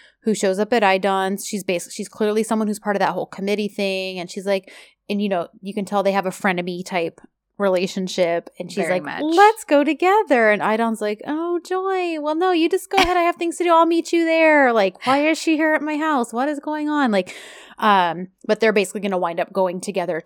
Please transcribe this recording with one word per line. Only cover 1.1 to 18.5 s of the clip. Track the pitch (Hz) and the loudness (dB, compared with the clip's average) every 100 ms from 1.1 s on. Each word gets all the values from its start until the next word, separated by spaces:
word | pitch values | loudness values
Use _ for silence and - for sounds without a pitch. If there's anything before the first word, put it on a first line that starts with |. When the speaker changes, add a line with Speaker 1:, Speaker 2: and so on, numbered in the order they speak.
| 190 190 196 - | 0 -2 -4 -6
Speaker 1:
She's | 208 | -6
bas-, | 185 175 - | -4 -4 -6
she's | - 202 | -12 -10
clearly | - 214 214 | -4 -2 0
someone | 214 220 214 | 0 -2 -2
who's | 208 | -4
part | 214 196 | -4 0
of | |
that | 175 | 0
whole | 170 156 | -2 -8
committee | - 196 208 208 | -6 -4 -2 -4
thing. | 208 196 190 185 185 | -4 -4 -4 -6 -8
And | 175 | -10
she's | 202 185 | -6 -2
like, | 190 190 - - _ - | -2 -4 -18 -20 _ -6
and, | 202 | -4
you | 208 | -2
know, | 180 - _ | -2 -4 _
you | 190 | -10
can | 208 | -8
tell | 190 202 | -4 0
they | 190 | 0
have | 196 185 | 0 -2
a | |
frenemy | - 202 175 180 175 185 | -2 -2 -2 -4 -8 -6
type | 185 165 - _ _ _ - | -4 -4 -6 _ _ _ -2
relationship. | 202 185 185 190 185 - 170 170 - - | 0 2 0 -4 -4 0 0 0 -4 -12
And | 180 | -8
she's | - 170 | -4 -2
Speaker 2:
Very | 180 | -2
Speaker 1:
like, | |
Speaker 2:
much. | 147 - | -4 -6
Speaker 1:
"Let's | 311 339 415 453 - | 0 6 6 4 2
go | 294 | 2
together." | 294 294 359 427 349 254 214 | 2 2 2 2 4 4 4
And | 208 | 4
Idon's | 170 220 226 214 | 2 0 0 -2
like, | 214 208 - | -4 -6 -6
"Oh, | 302 339 349 339 | -6 -4 -4 -4
joy. | 370 381 381 349 311 | -4 -2 -2 -2 -4
Well, | 294 320 | -4 0
no, | 370 | 0
you | 349 330 | 2 0
just | 370 - | -2 -2
go | 392 | 0
ahead. | 349 359 | 2 2
I | |
have | 339 339 | 0 0
things | 339 320 | -4 -2
to | |
do. | 349 | 2
I'll | 330 330 | 4 4
meet | 339 - | 2 0
you | 339 330 | 0 2
there." | 320 320 302 254 | 4 4 6 4
Like, | 226 190 190 247 | 4 2 0 0
why | 277 302 | 2 2
is | 311 | 0
she | 330 302 | 0 2
here | 311 | 2
at | 311 | 0
my | 302 302 | -2 -4
house? | 311 277 233 | 0 0 -2
What | 226 285 | -2 -4
is | 285 | -4
going | 302 302 302 | -6 -6 -2
on? | 294 254 | 0 2
Like, | 196 185 - - - - - | 2 -2 -8 -18 -20 -20 -2
um, | 214 196 175 165 185 _ | 2 4 2 -2 -8 _
but | - | -2